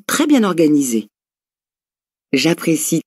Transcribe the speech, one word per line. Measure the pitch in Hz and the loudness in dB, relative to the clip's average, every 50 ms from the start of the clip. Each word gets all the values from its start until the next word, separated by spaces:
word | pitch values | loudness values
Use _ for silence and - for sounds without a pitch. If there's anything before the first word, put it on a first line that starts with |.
| - | -8
très | - - - 311 | -6 -4 -2 0
bien | 302 294 254 214 | 2 2 2 2
organisée. | 190 175 165 165 151 151 143 139 123 113 110 104 - _ _ _ _ _ _ _ _ _ _ _ _ _ _ _ _ _ _ _ _ _ _ _ _ - | 2 2 2 2 2 2 2 0 0 -2 -4 -6 -8 _ _ _ _ _ _ _ _ _ _ _ _ _ _ _ _ _ _ _ _ _ _ _ _ -4
J'apprécie | 131 135 160 170 - - 170 160 147 - - 170 160 - | -2 0 0 -2 -2 -2 -2 -2 -2 -2 -4 -4 -4 -4